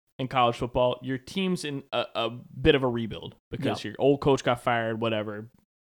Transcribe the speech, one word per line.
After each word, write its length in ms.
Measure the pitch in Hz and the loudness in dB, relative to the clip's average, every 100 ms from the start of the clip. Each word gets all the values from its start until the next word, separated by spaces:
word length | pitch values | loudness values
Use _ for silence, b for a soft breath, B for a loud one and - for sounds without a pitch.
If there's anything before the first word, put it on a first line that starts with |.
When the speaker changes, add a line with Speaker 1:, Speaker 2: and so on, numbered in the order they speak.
| _ - | _ -8
Speaker 1:
in 80 | 127 | -2
college 280 | 131 120 120 | 2 2 2
football, 420 | 123 131 123 - | -2 2 2 0
your 160 | 127 131 | -6 -8
team's 480 | - 190 190 180 147 | -6 -4 -2 -2 -4
in 180 | 139 - | -8 -4
a, 140 | 117 - | -4 -4
a 160 | - 117 | -4 -4
bit 460 | 120 - 127 160 139 | -6 -14 2 4 6
of 80 | |
a 40 | 131 | 4
rebuild 480 | 117 110 82 113 - - | 0 -4 -8 -12 -16 -14
because 300 | - - 117 | -6 -4 -4
Speaker 2:
Yep. 40 | |
Speaker 1:
your 120 | 104 - | -8 2
old 220 | 135 139 | 4 4
coach 220 | 151 131 | 4 2
got 180 | 131 120 | 2 0
fired, 400 | 127 117 113 113 | 0 0 0 -2
whatever, 480 | 117 107 107 104 117 _ _ _ | -2 -2 -4 -8 -14 _ _ _